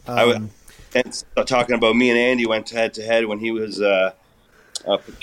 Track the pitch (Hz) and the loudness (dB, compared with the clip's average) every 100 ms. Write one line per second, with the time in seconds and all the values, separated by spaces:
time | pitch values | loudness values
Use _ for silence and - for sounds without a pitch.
0 | - 120 120 113 107 - - - - 127 | -6 2 2 2 -4 -14 -20 -20 -4 -2
1 | - - - - 107 127 123 117 113 117 | -2 -6 -6 -4 0 0 0 2 2 4
2 | 123 120 123 127 113 110 - 117 110 110 | 4 4 2 2 0 -2 -4 -4 -4 -4
3 | 110 117 110 104 113 113 107 95 101 95 | -2 0 0 -4 -4 -4 -6 -2 2 2
4 | 95 - _ _ _ _ _ - - 98 | 0 -4 _ _ _ _ _ -10 -4 -4
5 | - - | -4 -18